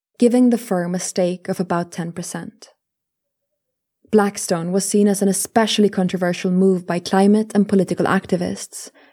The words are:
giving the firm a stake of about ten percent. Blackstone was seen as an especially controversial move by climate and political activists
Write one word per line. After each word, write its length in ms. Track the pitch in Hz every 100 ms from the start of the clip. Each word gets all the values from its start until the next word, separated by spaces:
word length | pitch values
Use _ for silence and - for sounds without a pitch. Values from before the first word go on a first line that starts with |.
| _ -
giving 300 | 240 247 247
the 80 | 226
firm 360 | - 180 175
a 60 | 180
stake 500 | - - 180 180 -
of 100 | 190
about 320 | 185 175 175
ten 200 | - 165
percent. 580 | 170 175 170 170 _ - _ _ _ _ _ _ _ _ _ _ _ _ _ -
Blackstone 600 | 214 202 202 - 170 175
was 160 | 190 190
seen 200 | 208 208
as 120 | 196
an 60 | 202
especially 600 | 190 - 226 214 - 208
controversial 640 | 202 180 180 180 180 190
move 340 | 180 190 180 180
by 140 | 175
climate 520 | 175 190 202 214 214
and 140 | - 196
political 380 | 196 175 175 175
activists 880 | 190 - 175 180 196 - - - _ _